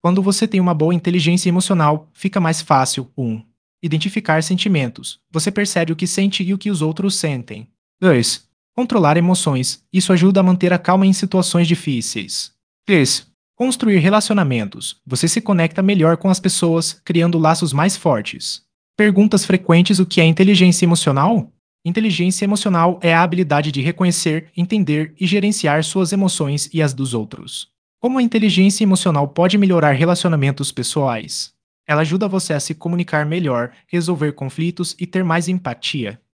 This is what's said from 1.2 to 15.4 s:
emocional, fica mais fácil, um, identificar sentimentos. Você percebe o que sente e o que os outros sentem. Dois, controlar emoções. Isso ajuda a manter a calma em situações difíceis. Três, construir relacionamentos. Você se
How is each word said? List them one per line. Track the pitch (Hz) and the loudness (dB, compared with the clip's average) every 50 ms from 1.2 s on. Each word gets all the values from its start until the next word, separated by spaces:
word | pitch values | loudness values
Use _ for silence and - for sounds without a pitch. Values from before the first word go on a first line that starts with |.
| 151 160 170 185 - 185 | 2 2 0 2 2 0
emocional, | 170 180 185 - 196 175 156 147 151 156 156 _ _ | 0 0 0 0 0 2 2 2 2 0 -4 _ _
fica | _ - 190 - 202 | _ -6 -4 -2 0
mais | 175 160 160 160 - | 0 0 0 -2 0
fácil, | - 156 135 131 127 - - 127 123 _ - | 0 2 2 2 0 -2 -6 -8 -10 _ -6
um, | 131 117 113 110 110 _ _ _ _ _ _ _ - | -6 -6 -6 -6 -10 _ _ _ _ _ _ _ -6
identificar | 170 151 160 156 190 190 220 214 - 156 160 160 | -4 -2 -2 -4 -4 -6 -6 -2 0 0 0 0
sentimentos. | - 185 180 - 214 190 156 135 120 - - - - - _ _ _ - | -2 -2 -2 0 0 0 0 -2 -4 -8 -12 -16 -16 -18 _ _ _ -6
Você | 160 156 202 | -4 -4 -2
percebe | 196 214 202 202 - 175 170 160 165 | -2 -2 -4 -2 -2 -2 -2 -2 -4
o | |
que | 156 185 | -4 -4
sente | 180 - - 196 202 190 - 190 | -4 -2 0 0 0 0 -2 -4
e | 175 196 | -2 -4
o | 190 | -4
que | - 208 | -2 -4
os | 202 165 | -4 -2
outros | 156 156 160 - 190 196 185 | -2 -4 -2 -2 -4 -2 -2
sentem. | - - 156 143 127 117 - 104 107 113 _ _ _ _ _ _ _ | -2 -4 -4 -4 -6 -8 -12 -14 -16 -16 _ _ _ _ _ _ _
Dois, | 180 185 156 123 117 - - - _ _ _ _ _ _ _ | 2 2 4 4 2 0 -4 -6 _ _ _ _ _ _ _
controlar | - 254 240 233 226 170 147 151 | -6 -4 -2 0 2 2 4 2
emoções. | 170 170 175 185 180 - 160 139 127 127 - - _ _ _ - | 2 2 2 2 0 0 -2 -2 -2 -2 -4 -8 _ _ _ -2
Isso | 190 185 - 185 | -2 2 2 2
ajuda | 175 175 190 196 196 | 4 4 4 4 4
a | 190 | 4
manter | 185 180 180 180 175 180 | 4 2 2 2 0 0
a | 175 | 0
calma | 175 - 180 190 196 | 0 2 2 4 4
em | 190 190 | 4 2
situações | 190 - 190 - 185 175 - - 175 170 | 2 0 -2 0 0 0 2 2 0 2
difíceis. | 160 170 165 - - 135 120 110 - - 113 98 - - - - - _ _ _ _ _ _ _ | 2 0 -2 -2 -4 -4 -4 -4 -6 -8 -8 -8 -8 -8 -10 -10 -12 _ _ _ _ _ _ _
Três, | - 202 175 139 127 - - - _ _ _ _ _ _ | 0 2 2 4 2 0 -4 -6 _ _ _ _ _ _
construir | _ 240 262 247 - - 220 202 185 | _ -2 -2 -2 -2 0 2 2 4
relacionamentos. | 151 185 202 214 208 - 226 202 175 143 127 117 107 98 - - - - - _ _ | 4 4 2 2 2 2 0 0 0 0 0 -2 -4 -6 -10 -12 -14 -14 -14 _ _
Você | - 127 123 - | -8 -6 -2 -2
se | 170 - 233 | -2 -2 -2